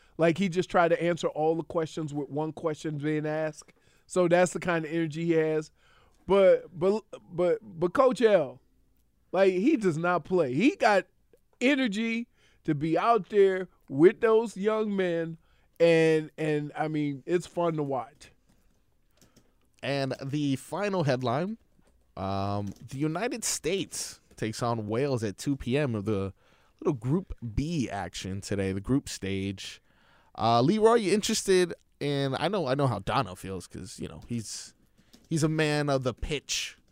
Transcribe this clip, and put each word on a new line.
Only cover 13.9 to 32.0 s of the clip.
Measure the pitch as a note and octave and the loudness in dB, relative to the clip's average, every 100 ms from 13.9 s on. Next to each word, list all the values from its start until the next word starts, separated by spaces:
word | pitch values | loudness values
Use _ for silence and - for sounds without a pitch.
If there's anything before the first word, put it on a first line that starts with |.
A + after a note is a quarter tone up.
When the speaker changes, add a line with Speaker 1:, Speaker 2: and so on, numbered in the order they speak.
| C#3 F3 A3 | 6 6 6
Speaker 1:
those | A3+ A3 A3+ F#3 | 4 4 2 -2
young | G3+ A3 A3 G3 | -2 0 0 0
men, | F#3 E3+ E3 D#3+ _ _ _ - | 0 -2 -4 -10 _ _ _ 2
and, | E3+ E3 D#3+ D#3 D#3 - | 4 6 4 2 0 -6
and, | D#3 D3+ D3 D3 | -2 -2 -4 -4
I | D#3 | -4
mean, | D3+ D3 C#3 D3 | -2 -2 -4 -2
it's | F3 - | -2 -2
fun | - E3+ D#3 | -4 -2 -2
to | |
watch. | C#3+ C3+ A#2 - - _ _ _ _ _ _ _ _ _ _ _ _ _ _ _ | -4 -6 -8 -14 -20 _ _ _ _ _ _ _ _ _ _ _ _ _ _ _
Speaker 2:
And | A#2 C#3 C3+ - | -6 -4 -4 -6
the | C3+ D3+ C#3+ C3 | -6 -4 -2 -2
final | - D#3+ G#3 F#3+ | -6 -6 -2 0
headline, | D3 B2+ B2+ C3 F#3 A3+ _ _ _ _ _ - | 0 0 0 -2 -2 -8 _ _ _ _ _ -8
um, | F#2+ G2 G2 G2+ G2+ - B2+ | -4 -2 -2 -2 -6 -10 -12
the | C3+ | -4
United | D#3 D#3+ A#3+ A#3+ | -4 -2 -4 -4
States | - - D#3 F#3+ - - - - _ - | -6 -4 -2 -4 -4 -8 -12 -14 _ -8
takes | A2 A2+ | -6 -4
on | A#2+ A#2 G#2 | -4 -4 -4
Wales | A2 C#3+ B2 | -2 -2 -2
at | G#2+ F#2 | -4 -6
two | - C#3 | -4 -4
P | - C3+ | -2 -2
M | D3 A2 | 0 -2
of | G2+ | -2
the | G2+ F#2+ - _ _ _ - | -2 -4 -8 _ _ _ -8
little | F#3 | -4
Group | C3 B2 E3+ F#3+ - A#2+ G#2 | -2 -2 -4 -4 -10 -8 -6
B | D3 E3+ A2 | -4 -2 -4
action | G2 F2+ - G2+ G2 | -6 -8 -8 -8 -8
today, | - G2+ F#2+ | -6 -4 -2
the | G2 | -4
group | G2 C3+ - | -2 -2 -4
stage. | - F#2+ G2 G2 G2 - - _ _ _ _ _ - | -10 -6 -4 -4 -8 -12 -18 _ _ _ _ _ -4
Uh, | A2+ A#2 | 2 4
Leroy, | C3 G#3+ G#3+ A#3 | 4 4 4 4
you | F#3+ | 2
interested | G#3 - A3 - F#3 F3+ - _ | 0 0 -2 2 2 2 -4 _
in, | - | -8